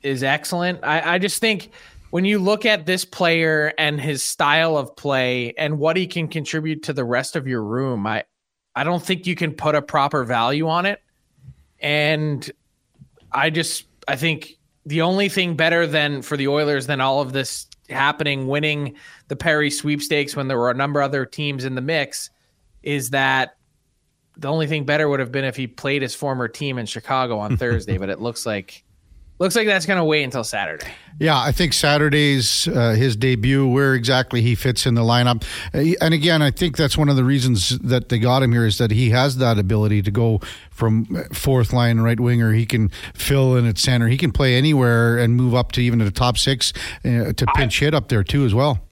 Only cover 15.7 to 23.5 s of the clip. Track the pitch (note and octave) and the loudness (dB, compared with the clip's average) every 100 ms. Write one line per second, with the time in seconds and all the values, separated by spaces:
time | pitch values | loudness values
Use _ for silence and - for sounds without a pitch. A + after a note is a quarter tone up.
15.7 | E3+ E3 D3+ D3 C#3+ - D3 C#3 C#3+ D3 | 2 2 0 0 -4 -6 -4 0 0 0
16.7 | C#3+ B2+ C#3 C3 C3+ C3+ C3+ B2+ - - | -2 -2 -2 0 0 -2 -4 -6 -8 -14
17.7 | - _ - C#3 D3+ D3 C#3 C3 C#3+ D3+ | -20 _ -2 0 0 -2 -4 -2 -2 -2
18.7 | D3 C#3+ C#3+ - - _ C#3 E3+ D3+ D3 | -2 -6 -10 -20 -20 _ -6 0 0 0
19.7 | D3 D3+ D3 D3 D3 C#3+ - C3 C3 A#2+ | -2 -4 -4 -2 -2 -2 -4 -4 -2 0
20.7 | B2 C#3 C#3+ C#3 C#3 C3 - D3 C#3 C3 | 0 -2 0 -2 -2 -6 -6 -6 -6 -6
21.7 | B2+ C3 D#3+ C#3 - - _ _ _ _ | -6 -4 -4 -4 -8 -14 _ _ _ _
22.7 | _ - C#3+ B2 C3+ C3+ C3 B2+ | _ -6 -6 -2 0 0 0 -2